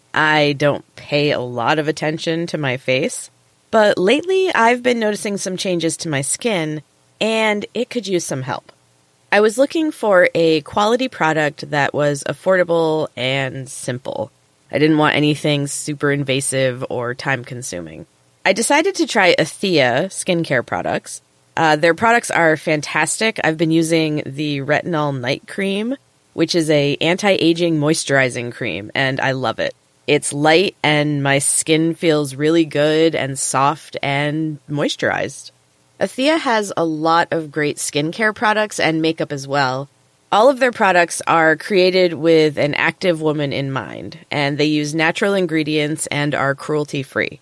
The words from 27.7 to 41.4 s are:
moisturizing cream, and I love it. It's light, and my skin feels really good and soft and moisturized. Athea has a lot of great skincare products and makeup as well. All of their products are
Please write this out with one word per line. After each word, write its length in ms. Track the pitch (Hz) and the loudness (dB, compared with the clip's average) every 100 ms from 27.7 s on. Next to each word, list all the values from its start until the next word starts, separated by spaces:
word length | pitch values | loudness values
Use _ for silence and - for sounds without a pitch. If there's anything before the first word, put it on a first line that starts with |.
| 160 | 2
moisturizing 760 | 147 160 - 139 131 123 120 | 2 0 2 2 2 -2 -8
cream, 380 | - 120 85 104 | -6 -6 -6 -6
and 260 | - 135 135 | -2 -2 0
I 120 | 135 | -2
love 260 | 131 120 107 | -2 -4 -2
it. 160 | 82 - _ _ | -4 -6 _ _
It's 280 | - 147 - | 0 0 0
light, 420 | 143 151 160 196 - | 0 4 4 2 0
and 400 | 147 151 147 147 | 0 2 2 0
my 160 | 139 139 | 2 0
skin 560 | - - - 156 165 | 0 -2 0 2 2
feels 400 | 160 170 151 143 | 0 2 2 0
really 300 | 131 151 170 | -2 0 2
good 500 | 160 143 151 156 165 | 2 2 2 4 2
and 240 | 156 135 135 | 2 -4 -4
soft 580 | - 135 139 151 - - | -2 2 2 0 -8 -8
and 560 | 139 139 147 156 156 147 - | -4 -2 -2 -2 -4 -6 -6
moisturized. 840 | 147 220 - 113 95 98 - - _ _ _ _ - | -4 -2 -2 -2 -2 -4 -8 -20 _ _ _ _ -6
Athea 400 | 202 - 269 320 | -4 0 2 2
has 320 | 277 220 196 - | 2 0 -2 -2
a 80 | |
lot 440 | 165 151 160 165 - | -2 0 2 2 2
of 220 | 165 156 | -2 -4
great 240 | 147 147 - | -2 -2 -2
skincare 580 | - 147 156 175 220 | -4 -2 -2 0 -2
products 460 | 208 220 208 208 - | 0 0 0 -2 0
and 200 | 156 160 | 0 2
makeup 300 | 160 160 151 | 0 -2 -4
as 160 | 143 139 | -6 -4
well. 420 | 143 131 131 143 _ _ _ - | 0 0 -2 -8 _ _ _ -2
All 160 | 202 247 | 4 4
of 100 | 262 | 4
their 140 | 254 | 0
products 500 | - 196 175 170 - - | 2 4 4 2 0 0
are 260 | 165 | 4